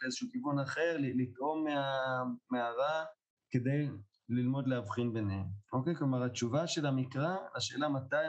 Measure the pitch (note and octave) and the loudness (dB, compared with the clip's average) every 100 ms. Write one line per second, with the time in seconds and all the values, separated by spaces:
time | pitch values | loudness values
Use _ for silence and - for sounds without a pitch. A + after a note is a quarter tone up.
0 | C3 B2 B2 B2+ C3+ C#3+ C3+ - E3 D#3+ | -6 -4 -4 -4 0 0 0 2 2 2
1 | C3+ B2 B2 - C#3 D#3 D#3 C#3+ C3+ C3+ | 2 2 0 0 0 0 0 2 0 0
2 | C3 B2+ B2 A#2+ - B2 A#2+ A#2 C#3+ D#3+ | 0 0 -2 -4 -4 -2 0 2 2 2
3 | D#3+ - _ _ _ B2+ A#2+ C#3+ D3 G2+ | -2 -10 _ _ _ 0 2 2 0 -4
4 | - _ - B2 B2 C#3 C3 B2+ G2+ - | -12 _ -4 0 2 0 0 -2 -2 -2
5 | A#2+ A2+ G#2 G2 G2 G2 - C3+ C#3 E3 | 0 0 0 0 -4 -8 -4 -2 0 0
6 | C#3 B2+ B2 - A#2 C3+ E3+ - D3 C3 | 2 2 0 0 0 2 0 0 0 2
7 | C3 C3 D#3 F#3+ - B2 - B2 D3+ C#3 | 0 0 0 0 -4 -6 -4 0 0 0
8 | C3 C#3+ | 0 0